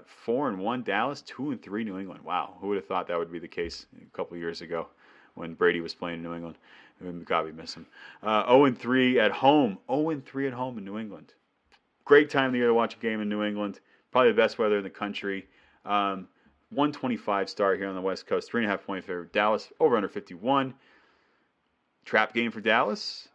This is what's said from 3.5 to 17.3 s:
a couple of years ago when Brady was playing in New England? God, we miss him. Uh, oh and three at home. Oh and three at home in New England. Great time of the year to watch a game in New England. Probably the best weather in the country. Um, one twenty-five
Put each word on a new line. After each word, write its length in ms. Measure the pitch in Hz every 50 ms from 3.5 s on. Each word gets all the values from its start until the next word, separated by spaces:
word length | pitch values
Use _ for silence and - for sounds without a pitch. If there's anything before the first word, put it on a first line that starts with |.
| - - 85 85 - - - _ - -
a 180 | - - - -
couple 180 | 87 - 87
of 60 | 87
years 200 | 85 85 85 -
ago 260 | 87 82 82 82 80 - _ _ _ - - - _ _ _
when 220 | - 85 82 82
Brady 260 | - - 87 87 85
was 140 | 82 80 -
playing 220 | - 90 87 85 82
in 60 | 82
New 120 | 85 85
England? 220 | 85 85 82 78 - _ - - - - - _ - 87 90 87 85 82
God, 200 | - 90 82 80
we 60 | 80
miss 240 | 78 80 82 - -
him. 120 | 82 80 - _ - - - - - -
Uh, 200 | 107 107 107 98 120
oh 180 | 127 135 143
and 120 | 135 117 -
three 420 | - 120 127 131 127 127 127 120
at 120 | 110 104
home. 460 | 98 - 131 135 151 151 139 107 92 - _ -
Oh 200 | 127 143 151 165
and 140 | 160 139 131
three 220 | - - 135 139 135
at 60 | 123
home 240 | 123 127 131 123 110
in 80 | 98
New 120 | 98 101 110
England. 360 | 113 107 92 78 78 - _ _ _ _ _ _ _ _ _ _ _ _ _ _ -
Great 240 | - 143 151 151 147
time 180 | - 139 135 131
of 40 | 127
the 60 | 123
year 80 | 120 120
to 60 | 113
watch 220 | 117 113 107 -
a 40 | -
game 220 | 117 113 110 107
in 80 | 107 104
New 140 | 104 104 104
England. 360 | 104 104 104 104 101 98 - _ _ _ _ _ _
Probably 200 | - 127 127 120
the 60 | 104 110
best 200 | 113 107 - -
weather 200 | 113 104 104 104
in 60 | 98
the 60 | 92
country. 580 | - - 104 104 101 - - 98 98 98 95 _ _ _ _ _ _ _ -
Um, 420 | 104 101 104 101 98 98 95 92 - _ _ _ _ _ _ _ _
one 220 | 110 131 143 147
twenty-five 580 | 143 - - 123 120 110 - -